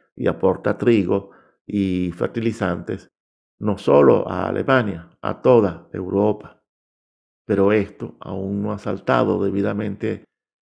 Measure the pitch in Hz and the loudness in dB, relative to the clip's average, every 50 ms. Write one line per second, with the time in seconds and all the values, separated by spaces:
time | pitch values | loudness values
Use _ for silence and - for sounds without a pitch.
0 | _ _ _ - - 95 85 - - 95 90 - - 113 104 - 110 120 117 107 | _ _ _ -4 -2 -2 -2 0 0 0 0 0 -2 -4 -2 0 2 2 2 2
1 | 92 87 104 98 - - - - _ _ _ _ _ - 101 101 98 95 90 90 | 2 0 -2 -2 -4 -8 -20 -20 _ _ _ _ _ -6 -4 -2 -2 -2 -2 -2
2 | 90 90 85 - 117 113 - 120 110 117 113 - - 92 87 90 87 - 107 98 | -2 -4 -4 -4 -6 -6 -4 -4 -4 -4 -4 -2 -2 -2 -2 -4 -6 -8 -10 -10
3 | - _ _ _ _ _ _ _ _ _ _ - 107 107 101 - - - 139 147 | -10 _ _ _ _ _ _ _ _ _ _ -6 -4 -4 -4 -2 2 4 6 6
4 | 143 131 117 101 - - 92 90 95 95 95 104 101 - 135 127 117 104 90 85 | 8 6 6 4 2 -2 -6 -4 -4 -4 -4 -4 0 2 2 2 2 -2 -6 -10
5 | 82 - _ _ - 98 101 - - 127 127 117 104 95 85 82 - _ - 95 | -12 -18 _ _ -8 -8 -6 0 2 4 6 6 4 2 0 -6 -14 _ -10 -10
6 | 95 92 98 98 101 107 104 104 - - - _ _ _ _ _ _ _ _ _ | -8 -4 0 0 2 0 0 -2 -6 -20 -20 _ _ _ _ _ _ _ _ _
7 | _ _ _ _ _ _ _ _ _ - 107 98 98 101 107 107 98 98 - - | _ _ _ _ _ _ _ _ _ -2 0 2 4 4 4 2 0 -2 -8 -14
8 | 117 - - - - - 95 95 98 98 101 101 101 104 104 101 - 110 101 101 | -14 -14 -14 -14 -12 -10 -8 -8 -6 -6 -4 -4 -4 -4 -6 -6 -6 -6 -6 -6
9 | - - 127 120 113 104 98 95 95 98 98 101 101 107 104 101 110 104 98 101 | -2 0 2 2 2 2 0 0 0 -2 0 0 -2 -2 -2 -4 -6 -6 -6 -6
10 | 110 107 107 101 - _ _ _ _ _ _ _ _ | -6 -6 -6 -6 -10 _ _ _ _ _ _ _ _